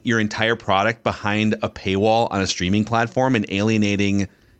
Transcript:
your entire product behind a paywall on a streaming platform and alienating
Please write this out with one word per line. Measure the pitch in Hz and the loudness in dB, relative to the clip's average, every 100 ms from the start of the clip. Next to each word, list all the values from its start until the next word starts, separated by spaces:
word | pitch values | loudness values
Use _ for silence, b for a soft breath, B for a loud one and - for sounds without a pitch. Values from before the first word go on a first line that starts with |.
your | 120 113 | -2 0
entire | 107 110 110 117 | 0 0 0 0
product | - 95 107 117 | 0 2 2 0
behind | - 98 107 104 107 - | -4 -4 -2 0 0 0
a | 104 | -4
paywall | - 98 98 110 113 117 | -6 -2 0 2 2 0
on | 98 | -2
a | 92 | -4
streaming | - 90 104 | -2 0 0
platform | 107 117 117 127 131 120 | 0 0 0 0 2 0
and | - | 0
alienating | 98 107 110 104 101 101 101 95 b b | -2 0 2 0 0 0 0 -2 b b